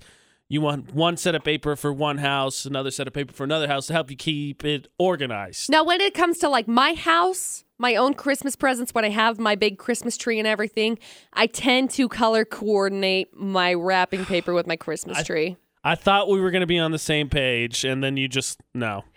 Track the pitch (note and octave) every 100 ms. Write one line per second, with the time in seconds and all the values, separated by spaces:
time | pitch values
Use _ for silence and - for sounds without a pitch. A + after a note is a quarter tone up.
0 | - - _ _ - D3 D3+ D3 A#2+ C#3+
1 | E3+ E3+ F3+ D#3+ D#3 D3+ D3+ D3 D3 C#3
2 | D3 C#3+ C#3+ C#3 C3+ - C#3 C3+ C3+ C3
3 | C3 D3 C#3 - C#3 D#3+ D3 C#3 - E3
4 | C3 C3+ - D3 D3 C3+ D3 D3 - -
5 | F3+ F3 C3+ G#2+ F#2+ E2 - D4+ D#4+ F4+
6 | G4 F#4+ F4 E4 D#4 C4 G#3 A#3 C#4 E4
7 | E4+ E4 F4+ F#4 - - - - B3 G#3+
8 | B3+ C#4+ C#4+ C#4 C#4 - C4+ B3+ A#3+ A#3
9 | G#3+ G#3 A3+ A3+ A3 G#3 G#3 G3 - A#3
10 | A#3+ - - A3+ G#3+ G#3+ G#3+ - A3 A3+
11 | - - - - A3+ - B3+ B3+ C4 -
12 | B3 - A3+ A3+ A3 - G#3 G#3 G3 G3
13 | F#3+ F#3+ F#3 - G3 F#3+ F3+ F3 F3 F#3+
14 | F3+ F#3+ F#3 F3+ E3+ F3 F3 E3 - D3+
15 | - D3+ D#3 E3+ D#3+ F3+ _ _ C#3+ E3
16 | - G3 G3 G3 F#3 F3+ F3 F3 D#3+ D#3
17 | - D3+ D3 D3 C3 A#2+ A#2 A#2+ C3+ C3
18 | C3+ C3+ C3+ C3 - - _ B2 A2+ G2+
19 | -